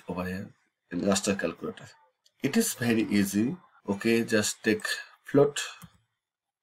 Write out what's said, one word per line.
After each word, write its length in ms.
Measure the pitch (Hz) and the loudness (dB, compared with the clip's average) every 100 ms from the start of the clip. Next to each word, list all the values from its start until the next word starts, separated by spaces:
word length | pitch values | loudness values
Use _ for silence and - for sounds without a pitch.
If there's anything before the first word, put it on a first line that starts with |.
| - | -10
over 180 | 87 92 | -8 -6
here 240 | 92 110 - _ _ _ | -8 -10 -16 _ _ _
in 100 | 87 | -4
Raster 380 | 95 95 - 98 | 0 2 0 -2
Calculator. 480 | 82 82 - - - - _ _ _ _ | -2 -6 -10 -12 -16 -20 _ _ _ _
It 160 | - 233 | -2 0
is 160 | 226 | 0
very 300 | - 120 113 | -2 0 2
easy. 520 | 104 104 98 98 117 180 _ _ - | 2 2 2 2 0 -2 _ _ -6
Okay, 360 | 98 113 117 | -2 2 2
just 400 | 117 113 104 - | 2 0 0 -2
take 220 | - 107 - - - - | 0 0 0 -6 -8 -20
float. 360 | - 139 147 143 - - - _ _ _ _ _ _ _ | 0 4 4 2 -10 -12 -20 _ _ _ _ _ _ _